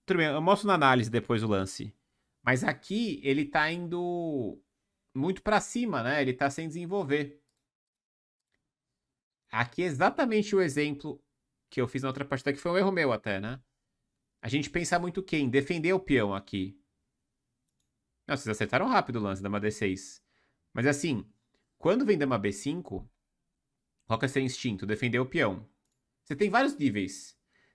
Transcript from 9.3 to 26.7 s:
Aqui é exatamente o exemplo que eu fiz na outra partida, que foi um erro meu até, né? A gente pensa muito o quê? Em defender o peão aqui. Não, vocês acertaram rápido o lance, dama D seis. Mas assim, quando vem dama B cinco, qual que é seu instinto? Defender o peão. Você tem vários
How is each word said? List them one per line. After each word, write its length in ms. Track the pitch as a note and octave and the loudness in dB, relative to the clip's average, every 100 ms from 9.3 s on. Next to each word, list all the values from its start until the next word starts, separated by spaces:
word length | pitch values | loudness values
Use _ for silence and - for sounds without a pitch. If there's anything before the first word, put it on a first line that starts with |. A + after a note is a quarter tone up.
| _ _ | _ _
Aqui 320 | A2+ B2 - | -2 -2 -2
é 20 | F3+ | -2
exatamente 680 | C3 F#3+ D4 C4 G#3+ G#3 G3 | 2 2 2 0 2 2 2
o 60 | |
exemplo 600 | F3 C#3 D3 C#3+ D3+ C#3+ _ _ _ _ _ | 2 2 -2 -2 -10 -12 _ _ _ _ _
que 120 | - | -4
eu 60 | B2 | -2
fiz 140 | C#3 | -2
na 60 | C3+ | -4
outra 160 | C3 | -4
partida, 300 | C#3 C3 - | -4 -4 -2
que 60 | C#3+ | -2
foi 120 | F3 | 0
um 60 | F3+ | 2
erro 160 | G3 | 2
meu 180 | F#3 C#3+ | 2 2
até, 300 | G#2+ A2+ G2 | 0 -2 -4
né? 200 | G#2+ C3 _ _ _ _ _ _ _ _ | -4 -10 _ _ _ _ _ _ _ _
A 60 | A2 | -4
gente 220 | C#3+ C#3 | -2 -2
pensa 280 | F3 E3 F3 | -2 0 0
muito 220 | F3 F3+ | -2 -6
o 40 | |
quê? 140 | F#3 D#3 | -2 0
Em 120 | C3+ | 2
defender 420 | C3+ C#3 F3 D#3+ | 2 2 0 2
o 80 | F#3 | 0
peão 340 | F#3+ C3 G#2 | 4 2 4
aqui. 480 | G2 - G2+ F#2 - _ _ _ _ _ _ _ _ _ _ _ _ _ _ - | -2 -4 -4 -4 -8 _ _ _ _ _ _ _ _ _ _ _ _ _ _ -8
Não, 120 | C#3+ | -6
vocês 100 | A2 | -4
acertaram 400 | G#2+ G#2 C3 B3+ | -4 0 0 2
rápido 300 | A3+ - A#2 | 0 0 -2
o 40 | |
lance, 220 | G#2 F#2+ | -2 -4
dama 160 | G2 G#2 | -2 -2
D 100 | G#2+ | -2
seis. 540 | G#2 G2+ F#2+ - - _ _ _ _ _ | 0 -2 -2 -8 -20 _ _ _ _ _
Mas 140 | - C3 | 0 2
assim, 420 | C#3+ E3+ A2+ - _ _ _ _ _ | 2 0 -2 -6 _ _ _ _ _
quando 280 | D#3 A3+ B3 | 0 2 4
vem 120 | F3+ | 2
dama 200 | C#3 A#2 | 2 0
B 140 | G2+ | 0
cinco, 580 | G2 C#3 E3+ E3+ F#2+ - _ _ _ _ _ _ _ _ _ - | -4 -6 -6 -8 -12 -12 _ _ _ _ _ _ _ _ _ -4
qual 120 | A2+ | -2
que 80 | C3+ | 0
é 20 | |
seu 120 | C3 | 0
instinto? 440 | C3 - B2+ G2 G2 | -2 -2 -4 -2 -2
Defender 340 | G#2+ B2 A#2+ | -2 0 0
o 60 | C3 | 0
peão. 440 | E3+ A#2 F#2 G#2+ _ _ _ _ _ | 2 0 0 -10 _ _ _ _ _
Você 120 | - D3 | -8 0
tem 140 | G#3 | 2
vários 260 | A3+ C#4 | 4 2